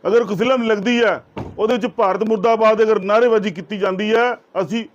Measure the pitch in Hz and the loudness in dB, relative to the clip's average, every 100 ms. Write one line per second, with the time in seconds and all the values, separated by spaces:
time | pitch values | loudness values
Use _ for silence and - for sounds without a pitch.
0 | 170 233 214 190 233 262 226 208 202 240 | 2 0 0 -2 0 0 0 -2 0 2
1 | 220 156 _ - - - 214 240 220 - | 2 -2 _ -16 -14 -2 0 0 -2 0
2 | 202 190 220 220 226 226 220 220 220 214 | 0 0 -2 0 2 4 2 4 2 0
3 | 190 214 247 226 202 170 180 208 196 190 | 2 2 4 2 -2 -8 -10 -4 -4 -2
4 | 214 226 247 233 _ 185 170 226 208 | 0 0 0 -4 _ -6 -4 -6 -8